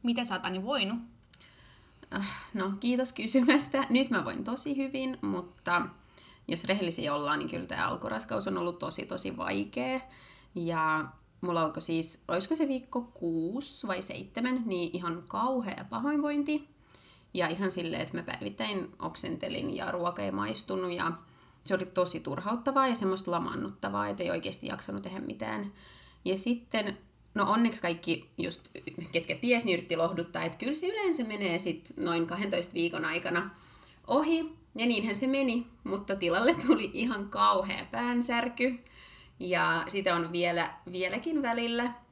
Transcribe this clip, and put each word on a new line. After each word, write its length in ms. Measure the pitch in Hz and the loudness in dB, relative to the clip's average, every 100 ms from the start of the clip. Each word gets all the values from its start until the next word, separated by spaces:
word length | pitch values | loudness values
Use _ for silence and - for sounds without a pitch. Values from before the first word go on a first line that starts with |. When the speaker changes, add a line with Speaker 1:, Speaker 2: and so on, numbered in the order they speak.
Speaker 1:
Miten 240 | 240 233 233 | 0 0 0
sä 80 | |
oot, 100 | 208 | -2
Ani, 200 | - 185 | -2 -4
voinut? 340 | 202 277 196 233 - - - - - - - - - - - | -2 0 0 -2 -8 -18 -20 -18 -20 -20 -20 -20 -20 -20 -10
Speaker 2:
Äh, 140 | 190 196 - - | -4 -4 -6 -8
no, 180 | 208 190 196 | -4 -2 0
kiitos 320 | 240 247 254 | 2 4 2
kysymästä. 720 | - 226 262 247 285 - 269 269 | 0 4 6 8 6 6 2 4
Nyt 200 | 240 269 | 4 6
mä 140 | 202 | 2
voin 200 | - - | 0 -4
tosi 320 | 196 247 302 269 | -4 -2 -2 -2
hyvin, 420 | 269 262 262 254 | -2 -2 -4 -4
mutta 600 | 202 185 175 - - 175 180 - - - - - - | -2 -2 -4 -8 0 0 0 -8 -20 -20 -20 -16 -2
jos 160 | 170 | -2
rehellisiä 500 | - 202 175 165 147 | 2 2 2 0 0
ollaan, 240 | 147 143 151 | 0 0 0
niin 120 | 160 | -2
kyllä 160 | - - | -6 -6
tää 200 | - - | -2 -2
alkuraskaus 600 | - - 220 - - 196 | -2 -4 -4 -2 -2 0
on 100 | 185 | -2
ollut 200 | 175 175 | -2 -4
tosi, 280 | 147 - - | -4 -4 -6
tosi 300 | 180 190 185 | -4 -6 -4
vaikea. 640 | 180 196 208 247 254 262 262 - - - - | -2 -2 -2 -4 -2 -4 -6 -20 -20 -20 -12
Ja 500 | - 170 165 156 156 131 - - _ | -6 -2 0 2 2 -2 -10 -20 _
mulla 220 | 175 170 | -2 0
alkoi 200 | 160 156 | 0 -2
siis, 400 | 156 165 160 - - | -2 0 0 -4 -2
olisiko 280 | 175 196 320 | -2 0 0
se 120 | 294 | 0
viikko 320 | 254 247 247 | 0 -2 -6
kuusi 880 | 240 - 170 165 165 233 277 - 220 | -6 -6 -2 0 -2 -2 -2 -2 -2
vai 160 | 185 | -2
seitsemän, 600 | 185 - 196 - 240 262 226 | -2 -6 -6 -2 0 0 0
niin 240 | 180 170 | 0 0
ihan 300 | 175 175 165 - | -2 -4 -4 -4
kauhea 560 | 196 240 262 202 - - | -2 0 0 -2 -6 -6
pahoinvointi. 800 | 226 269 302 294 294 294 302 294 - - - - - _ | -4 0 2 2 0 0 0 -2 -20 -20 -20 -20 -20 _
Ja 140 | - 165 | 0 0
ihan 220 | 170 196 | 2 0
silleen, 320 | 185 170 156 | 0 -2 -4
että 140 | 165 170 | -4 -6
mä 60 | |
päivittäin 680 | 170 - 202 196 220 202 - - | -6 -6 -6 -4 -2 -2 -4 -8
oksentelin 800 | 165 165 - 165 - - - - | -6 -4 -4 -4 -4 -4 -4 -4
ja 140 | - | -4
ruoka 320 | 175 175 175 | -2 -2 -2
ei 80 | 202 | -4
maistunut 640 | 196 208 214 - 190 180 | -2 -2 -2 -2 -2 -2
ja 200 | 175 165 165 - - - - | 0 -2 -2 -10 -20 -20 -10
se 120 | - | 0
oli 120 | 190 180 | 0 0
tosi 340 | - 180 165 | 0 0 0
turhauttavaa 680 | - 139 190 240 277 269 262 | -4 -6 -2 0 2 4 4
ja 60 | |
semmoista 360 | 233 196 190 - | 4 2 0 0
lamaannuttavaa, 800 | 170 - - - - 196 202 208 | -2 -2 -4 -6 -6 -4 0 -2
että 140 | 196 | -2
ei 80 | 175 | -2
oikeasti 360 | 170 180 185 - | -2 -2 -4 -4
jaksanut 360 | - - 202 | -6 -4 -6
tehdä 180 | 202 190 | -6 -8
mitään. 520 | - - - - 202 - - - - - | -8 -6 -4 -4 -6 -10 -20 -20 -20 -6
Ja 120 | - 190 | 0 0
sitten, 600 | 233 240 - 226 208 202 - _ - | 2 0 0 -2 0 -6 -12 _ -8
no 160 | 208 190 | 0 2
onneksi 280 | 220 233 - | 6 4 4
kaikki 480 | 175 170 - 165 - - | 0 -2 0 0 -2 -6
just, 300 | 170 - - - - - 170 | -2 -2 -6 -12 -10 -10 -2
ketkä 220 | 165 165 | -2 -2
ties, 300 | - 240 240 | -2 2 4
niin 140 | 233 175 | 4 2
yritti 180 | 175 165 | 0 2
lohduttaa, 460 | 165 170 170 165 | 2 2 -4 -2
että 160 | 165 165 | -4 -4
kyllä 160 | 233 | -4
se 120 | 302 359 | -2 -2
yleensä 380 | 440 392 320 | 0 2 2
menee 340 | 226 208 196 170 | 0 0 0 0
sit 340 | 185 160 - - | 0 -4 -8 -4
noin 300 | 175 170 165 | 0 0 0
kahdentoista 480 | 175 208 180 175 | 0 0 0 -2
viikon 300 | 175 170 170 | 0 0 0
aikana 460 | 160 165 170 170 196 - - - - - - | -2 -2 0 0 -2 -10 -20 -20 -20 -20 0
ohi. 460 | 254 311 330 320 - - - | 2 4 2 0 -10 -14 0
Ja 80 | 233 | 4
niinhän 280 | 220 220 | 4 2
se 120 | 202 262 | 2 2
meni, 400 | 277 269 233 233 - | 2 4 2 -2 -10
mutta 320 | - 196 - 196 | -6 -4 -2 0
tilalle 380 | 175 175 240 339 247 | 2 6 6 4 4
tuli 240 | 302 208 | 4 4
ihan 340 | - 240 208 196 | -2 0 0 -4
kauhea 560 | 202 208 196 196 - - | 4 6 6 2 -4 -4
päänsärky. 880 | 233 240 240 240 240 240 240 247 247 - - - - - - | -2 0 0 2 0 0 2 2 0 -10 -20 -20 -20 -20 -8
Ja 440 | 180 175 165 165 165 | 0 2 4 2 0
sitä 280 | 196 185 170 | 0 4 4
on 160 | 165 | 2
vielä, 420 | 175 175 170 156 - - | 2 2 2 0 -4 -10
vieläkin 500 | 180 185 208 330 311 | -2 -2 -2 0 0
välillä. 500 | 254 233 233 233 247 233 - | 2 0 0 0 0 -4 -16